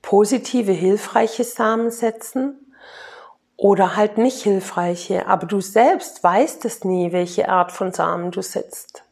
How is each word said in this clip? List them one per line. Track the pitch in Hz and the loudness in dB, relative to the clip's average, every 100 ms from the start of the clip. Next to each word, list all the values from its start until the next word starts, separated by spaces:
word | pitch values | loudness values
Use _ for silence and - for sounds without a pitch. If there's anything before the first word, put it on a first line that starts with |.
positive, | - 202 208 254 - 247 202 | 4 4 4 0 0 -2 0
hilfreiche | 175 185 202 - 226 220 - | 0 2 0 0 0 0 -2
Samen | 240 - 220 226 233 | -6 -2 0 0 -2
setzen | 233 226 220 - 262 269 269 _ _ - - - - - _ _ | -2 -4 -4 -8 -6 -6 -8 _ _ -20 -20 -20 -20 -20 _ _
oder | - 202 196 185 | 0 2 4 2
halt | 190 208 208 | 2 0 2
nicht | 247 247 | 0 2
hilfreiche. | 208 196 190 - 175 175 - 185 - | 0 0 -2 -4 -2 -4 -4 -4 2
Aber | 190 170 | 0 0
du | 202 | -4
selbst | 185 220 262 381 - - | 0 4 4 4 -4 0
weißt | 175 190 302 - | 2 4 0 -2
es | 226 - | -8 -6
nie, | 190 185 175 | -4 -2 0
welche | 180 180 180 - | -2 -2 -2 0
Art | 185 175 | 2 0
von | - 185 | -2 -6
Samen | 180 170 175 175 | -2 -2 -2 -6
du | 185 | -8
setzt. | 185 - - - - - _ | -8 -8 -10 -16 -20 -20 _